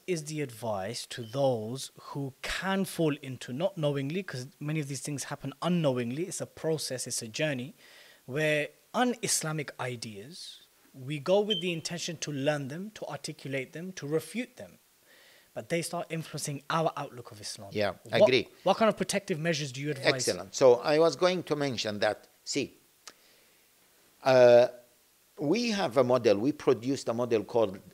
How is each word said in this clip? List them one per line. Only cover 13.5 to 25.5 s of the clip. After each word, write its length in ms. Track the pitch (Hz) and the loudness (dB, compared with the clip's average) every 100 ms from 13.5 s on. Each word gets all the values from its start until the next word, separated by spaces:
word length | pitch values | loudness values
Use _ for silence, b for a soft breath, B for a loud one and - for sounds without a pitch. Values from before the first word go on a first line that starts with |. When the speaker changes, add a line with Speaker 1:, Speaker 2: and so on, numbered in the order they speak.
| 135 127 | -6 -6
Speaker 1:
them, 180 | 151 185 | -10 -12
to 120 | 180 143 | -10 -4
refute 520 | 156 - 220 254 - | -4 -4 -8 -10 -12
them, 200 | 92 - _ _ b b b b b | -18 -20 _ _ b b b b b
but 160 | - 117 | -14 -6
they 120 | 170 | -4
start 240 | 160 170 - | -4 -8 -6
influencing 540 | 165 151 147 - 139 - | -8 -8 -8 -8 -8 -4
our 220 | 160 160 - | -2 0 -2
outlook 360 | 143 123 - | -10 -12 -16
of 80 | 107 | -14
Islam. 300 | 104 - 101 | -14 -12 -8
Speaker 2:
Yeah, 220 | 101 101 87 | -2 -2 -2
Speaker 1:
What, 180 | 110 117 | -2 4
Speaker 2:
agree. 240 | - 127 - - | 6 4 0 -2
Speaker 1:
what 140 | 175 196 | 0 2
kind 120 | 220 | 2
of 80 | 202 | 2
protective 440 | 190 202 - 156 | -2 -2 -2 -2
measures 320 | 165 147 147 | -2 -2 -4
do 80 | 123 | -6
you 100 | 147 | -6
advise? 380 | 127 151 131 120 | 0 2 2 0
Speaker 2:
Excellent. 260 | 92 95 | -2 -4
So 220 | - 135 120 | 6 6 8
I 240 | 160 151 | 4 4
was 160 | 165 135 | 4 4
going 260 | 180 185 | 0 0
to 120 | - 147 | -2 -2
mention 420 | 143 117 110 104 | -2 -4 -4 0
that, 300 | 107 104 - _ | 0 -2 -8 _
see, 320 | - 143 104 - _ _ - b b b b b b b b b b _ | -6 -4 -4 -8 _ _ -20 b b b b b b b b b b _
uh, 460 | 139 127 123 120 123 - - _ _ _ _ - | 6 10 12 12 8 2 -20 _ _ _ _ -2
we 340 | 143 | 2